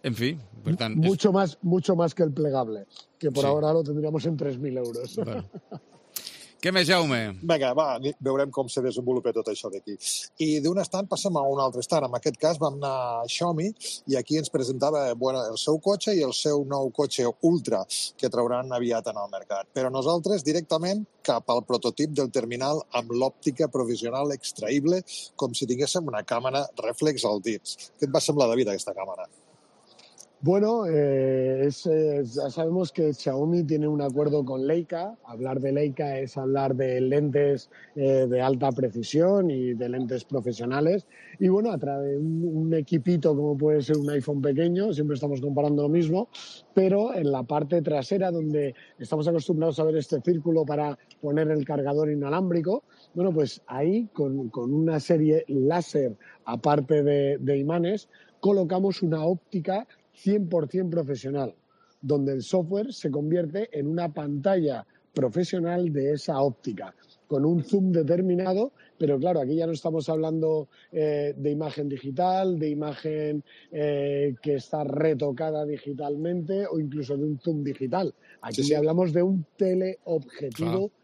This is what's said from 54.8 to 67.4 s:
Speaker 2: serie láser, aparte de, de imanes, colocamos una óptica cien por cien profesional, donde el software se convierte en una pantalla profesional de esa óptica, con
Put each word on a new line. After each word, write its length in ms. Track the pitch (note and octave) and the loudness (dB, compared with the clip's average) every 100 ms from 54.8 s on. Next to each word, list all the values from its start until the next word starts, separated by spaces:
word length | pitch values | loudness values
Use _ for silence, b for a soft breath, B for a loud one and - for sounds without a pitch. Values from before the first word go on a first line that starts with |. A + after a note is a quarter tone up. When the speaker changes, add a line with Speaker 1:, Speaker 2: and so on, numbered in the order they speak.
| D#3+ D#3 | 2 0
Speaker 2:
serie 440 | - E3 D3+ D#3 - | 2 4 6 4 2
láser, 680 | C#3 C3 F3 E3+ D3+ B2+ G#2 B B | 2 2 2 0 -2 -2 -4 B B
aparte 580 | - A#2 D3+ D3 B2+ D3+ | -8 -2 2 2 2 2
de, 360 | C#3+ C#3+ C#3 C#3 | 4 4 2 0
de 180 | C3+ C#3+ | 0 0
imanes, 520 | C#3+ E3+ E3+ G#3 - b b _ | 0 0 0 -2 -6 b b _
colocamos 600 | G3 G3+ E3+ F#3 G3 F3+ | 2 2 2 2 0 0
una 240 | F3 D#3 D#3 | 0 0 0
óptica 600 | F3+ _ F#3+ D#3 F#3+ B3 b _ _ | -2 _ -6 -2 -4 -6 b _ _
cien 300 | G3 G#3 F3+ | 0 2 2
por 220 | F3 D3 | 0 0
cien 200 | F3+ F#3 | -2 0
profesional, 640 | E3 C#3 C3 C3+ C#3+ B2+ - _ b b b | -2 -2 -4 -4 -4 -4 -8 _ b b b
donde 300 | C3+ D3 C#3 | 0 2 2
el 100 | C3+ | -2
software 520 | - F#3 E3 G3 A#3 | 0 0 2 -2 -4
se 180 | - D#3+ | -4 -4
convierte 560 | C#3 D3+ F3 D#3+ F#3 A3+ D3+ | -2 0 0 0 -4 -6 -4
en 80 | C#3+ | -2
una 280 | E3 E3+ | -2 -4
pantalla 720 | D#3 D3 C#3+ F#3 F#3+ D3 A#2+ - b b | -4 -6 -2 2 2 2 -2 -8 b b
profesional 800 | - C3 C3 F3+ F#3 E3+ F3 F3 | -2 0 0 -2 -2 0 0 0
de 220 | C#3+ C#3 | 0 0
esa 260 | D3 - C#3 | -2 -2 0
óptica, 540 | C#3 - - G2+ G2 - b b _ | 0 0 -10 -8 -12 -18 b b _
con 160 | C#3 | 0